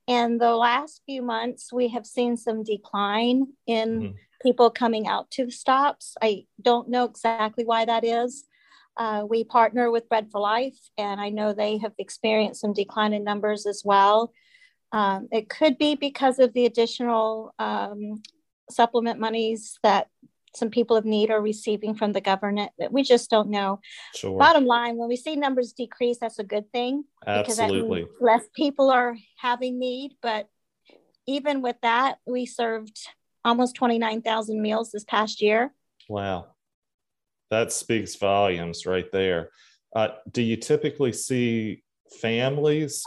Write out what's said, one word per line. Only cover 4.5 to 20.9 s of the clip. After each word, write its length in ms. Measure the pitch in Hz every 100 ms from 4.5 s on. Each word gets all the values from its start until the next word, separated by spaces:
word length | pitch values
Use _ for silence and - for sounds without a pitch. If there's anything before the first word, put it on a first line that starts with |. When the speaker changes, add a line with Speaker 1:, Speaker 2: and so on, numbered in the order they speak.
| 247 233
Speaker 1:
coming 360 | 233 233 220 190
out 240 | 202 -
to 120 | -
the 80 | 247
stops. 640 | - - 262 285 - - -
I 240 | 226 - - -
don't 280 | 240 240 240
know 160 | 240
exactly 600 | 240 - 233 226 214 220
why 200 | 233 226
that 180 | 226 226
is. 400 | 226 233 247 254 - _ _ - _ -
Uh, 280 | 226 214 208
we 160 | 226
partner 460 | 220 247 226 226 240
with 180 | 233 233
Bread 200 | 226 214
for 80 | 202
Life, 380 | 208 226 269 262 _ -
and 240 | 202 202
I 80 | 208
know 240 | 208 214
they 240 | 208 208 214
have 140 | 214 -
experienced 640 | 196 - 220 220 214 -
some 100 | 208
decline 400 | 202 202 226 214
in 120 | 208
numbers 420 | 208 208 208 208 208
as 160 | 196
well. 480 | 202 196 196 214 233 _ _ _ _ _ _
Um, 360 | 220 202 190 220
it 180 | 226 220
could 280 | - 311 254
be 160 | 302
because 440 | 294 285 277 269 254
of 160 | 254
the 100 | 247 240
additional, 880 | 233 233 - 240 226 220 220 220 -
um, 640 | 214 208 202 208 208 214 - _ _ _ -
supplement 500 | - 233 240 233 220
monies 580 | 220 226 220 226 - -
that 260 | 214 196 - _ - _ _ -
some 120 | 226
people 280 | 240 233